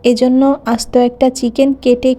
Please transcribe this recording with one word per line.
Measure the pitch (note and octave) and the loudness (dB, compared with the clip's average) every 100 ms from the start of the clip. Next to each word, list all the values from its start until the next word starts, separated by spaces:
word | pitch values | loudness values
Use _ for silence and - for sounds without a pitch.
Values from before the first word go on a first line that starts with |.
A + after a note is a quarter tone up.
| B3 | 0
এজন্য | A#3 B3+ B3+ C4+ C#4+ A#3 | 2 2 2 2 0 -4
আস্ত | A#3 - B3+ B3 | -6 -2 0 0
একটা | B3 C4 C4 | 0 -2 -2
চিকেন | A#3+ A#3 C4+ C4+ | -6 -2 -2 0
কেটে | B3+ B3 C4 | -2 0 0